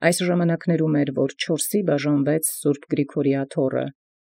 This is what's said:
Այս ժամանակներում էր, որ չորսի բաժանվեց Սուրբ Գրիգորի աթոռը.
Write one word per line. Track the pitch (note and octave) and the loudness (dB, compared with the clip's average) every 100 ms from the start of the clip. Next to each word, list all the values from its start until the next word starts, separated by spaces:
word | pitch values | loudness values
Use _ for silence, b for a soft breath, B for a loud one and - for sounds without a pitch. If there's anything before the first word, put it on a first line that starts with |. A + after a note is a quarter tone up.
Այս | E3 F3+ | 0 0
ժամանակներում | F3+ F3 E3+ E3 - D#3+ D#3 D3 | 0 2 0 0 0 0 2 0
էր, | C#3 | 0
որ | C3+ C3+ | 0 -2
չորսի | - - D3+ - G#3 | -4 -4 -2 0 0
բաժանվեց | E3+ C#3+ D3 C#3+ C#3 D#3+ - | 0 0 2 2 2 0 -2
Սուրբ | - D3 C#3+ - | -2 0 -2 -2
Գրիգորի | D#3 C#3+ D3+ C3+ C3+ | -2 -2 0 0 0
աթոռը. | C3+ - C3+ B2+ C#3 - _ _ | -2 -2 0 0 -4 -8 _ _